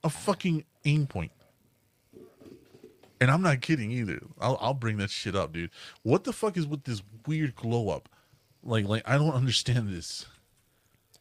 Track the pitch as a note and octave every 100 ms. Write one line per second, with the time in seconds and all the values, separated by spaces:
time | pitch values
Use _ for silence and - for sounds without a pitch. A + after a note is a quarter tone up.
0 | D#3+ - - F#3+ F#3 D#3 - _ D3 D3+
1 | C#3 F#2+ D#2 _ _ _ _ _ _ _
2 | _ - - _ - - - - - _
3 | - - B2+ D#3 F#3 C3 - D#3 G#2+ B2
4 | G#2 C2 - - A#2+ C3 A#2 C#3 A2+ G#2
5 | G2 - G#2 F#2+ D#2 E2 E2+ - - -
6 | A2 F3 - - G#3+ F3+ D3 D3 C3 G#2+
7 | G2 A2+ - D#3 D3 - A2+ A#2+ G#2 D2
8 | - _ _ _ _ _ - A2 G2+ A2
9 | - C#3 D#3 B2+ B2+ - - A#2+ G#2 F2+
10 | - - - - _ _ _ _ _ _
11 | _ _